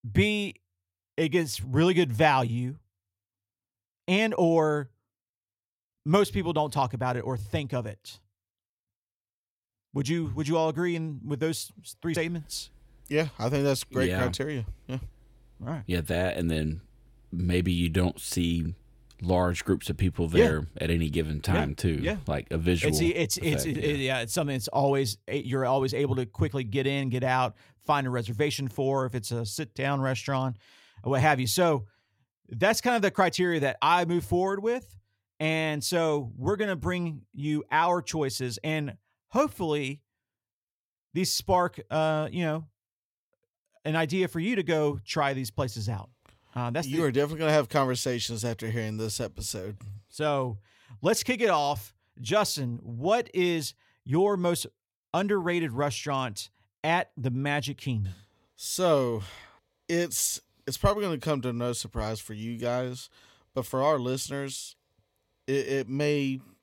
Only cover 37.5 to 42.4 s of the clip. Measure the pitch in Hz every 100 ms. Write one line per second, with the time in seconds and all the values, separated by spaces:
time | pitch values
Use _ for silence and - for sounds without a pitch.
37.5 | 151 - 156 170 180 170 160 139 - 127
38.5 | 110 156 156 143 - _ _ _ 233 302
39.5 | - 170 147 131 143 _ _ _ _ _
40.5 | _ _ _ _ _ _ 165 185 - -
41.5 | 185 175 - - 151 156 156 156 180